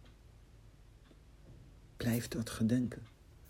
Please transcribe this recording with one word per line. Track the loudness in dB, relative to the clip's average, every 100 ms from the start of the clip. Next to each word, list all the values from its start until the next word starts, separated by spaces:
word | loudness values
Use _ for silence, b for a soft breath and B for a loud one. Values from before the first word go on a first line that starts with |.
| -20 -20 -20 -20 -20 -20 -20 -20 -20 -20 -20 -20 -20 -20 -20 -20 -20 -20 -18 -4
Blijf | 2 2 0
dat | -4 -4
gedenken. | 0 4 4 2 -4 -14 -18 -20 -20 -20